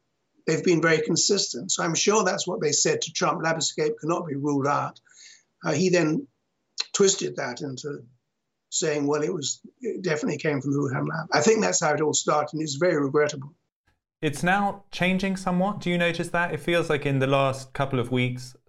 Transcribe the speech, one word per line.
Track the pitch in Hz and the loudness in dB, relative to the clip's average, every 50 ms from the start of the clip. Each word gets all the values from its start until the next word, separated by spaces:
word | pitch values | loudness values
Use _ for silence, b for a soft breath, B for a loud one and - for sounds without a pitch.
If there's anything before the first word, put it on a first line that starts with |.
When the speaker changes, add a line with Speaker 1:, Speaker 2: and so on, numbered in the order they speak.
| _ _ _ _ _ _ _ _ _ | _ _ _ _ _ _ _ _ _
Speaker 1:
They've | 165 160 165 | -2 -2 0
been | - 185 170 156 | 2 2 4 4
very | 160 160 160 156 | 4 4 4 2
consistent. | 156 - 170 160 - - 202 190 - - - 120 - 185 | 2 0 0 0 2 2 2 0 0 -2 -6 -8 -6 -4
So | - - | -4 -2
I'm | 175 170 160 | -2 -2 0
sure | - - 202 208 220 196 | 2 2 4 4 4 4
that's | 185 165 - - | 2 0 -2 -4
what | 180 - - | -4 -4 -2
they | 160 147 | -2 0
said | 143 - - 165 147 - | 0 2 2 2 0 0
to | - - | -4 -6
Trump, | - - 180 156 147 - | -4 -2 0 0 0 0
"Lab | 156 165 160 160 | -2 -2 -2 -2
escape | 135 - - 170 156 151 151 - | -2 -4 -2 -2 -2 -2 -2 -4
cannot | 147 156 175 - 180 | -4 -2 -2 -2 -4
be | 156 135 | -6 -6
ruled | 139 143 147 143 139 131 | -4 -2 0 0 0 0
out." | 143 143 135 131 127 - - B B B B B B B B B B _ _ - | 0 0 0 -2 -6 -8 -14 B B B B B B B B B B _ _ -4
Uh, | 170 | -2
he | 151 143 185 180 | 0 2 4 4
then | 180 175 160 156 160 277 - - _ _ _ _ _ _ _ _ _ - - - | 4 4 4 2 0 -2 -4 -6 _ _ _ _ _ _ _ _ _ -10 -8 -2
twisted | - - 196 190 - - - - - | 2 4 4 4 4 2 -2 -6 -6
that | 156 135 123 123 - | -6 -8 -8 -8 -8
into | 156 135 131 127 - 143 143 - - - _ _ _ _ _ _ _ _ _ _ _ _ | -8 -8 -8 -8 -8 -10 -10 -10 -14 -20 _ _ _ _ _ _ _ _ _ _ _ _
saying, | - - 180 156 151 151 143 143 | -4 -2 -2 0 0 0 0 0
"Well, | 151 147 | 0 0
it | 151 175 190 | 0 -2 -2
was, | 156 135 - - - - - - _ | -2 -4 -4 -6 -8 -12 -20 -16 _
it | 254 214 - 196 | -8 -6 -6 -4
definitely | 185 175 151 156 277 202 151 - | -2 -2 -2 0 0 -2 -4 -2
came | - 156 143 135 | -2 -2 0 0
from | 127 143 | 0 0
the | 139 143 | 0 0
Wuhan | 143 131 131 147 147 151 | 0 -2 -2 -2 -2 -4
lab." | 156 160 160 - | -4 -6 -4 0
I | - 151 | 0 4
think | - 220 220 220 | 4 4 4 4
that's | 190 180 180 - | 4 2 2 2
how | 170 151 | 2 2
it | 147 143 | 2 2
all | 156 147 - | 0 0 0
started, | - - 175 151 151 147 - - | 0 0 0 0 0 0 -2 -4
and | 151 | -4
it's | 156 151 135 | -4 -4 -2
very | 139 175 180 170 | 0 0 2 2
regrettable. | 151 139 139 147 151 151 147 147 139 135 - - _ _ _ _ _ _ _ _ _ _ _ _ _ | 2 0 0 2 2 2 0 -2 -6 -12 -14 -18 _ _ _ _ _ _ _ _ _ _ _ _ _
Speaker 2:
It's | 156 151 143 - | -4 -4 -2 0
now | 170 180 190 202 202 196 190 - - _ | 0 2 2 2 2 -2 -4 -6 -12 _
changing | - - 175 180 185 185 196 196 190 | -4 0 0 2 2 0 0 -2 -4
somewhat. | 190 - 185 180 180 185 208 202 - | -4 -2 0 0 2 0 0 -2 -2
Do | - 180 | -2 -2
you | 175 175 | 0 2
notice | 175 170 165 - 165 170 | 2 2 0 -2 -4 -2
that? | - 170 175 175 160 | -2 -2 -2 -2 -4
It | 127 | -4
feels | - 170 170 170 156 151 | 0 2 2 2 2 2
like | 156 143 143 | 0 0 0
in | 143 139 131 | 0 2 2
the | 131 | 2
last | 135 139 139 135 135 127 127 - - | 4 4 4 4 2 0 -2 -8 -8
couple | - - 139 135 135 123 | -4 -4 -2 0 0 0
of | 113 - | 0 0
weeks, | 127 123 127 123 123 127 - - - - _ | 0 0 0 0 -2 -6 -10 -14 -18 -20 _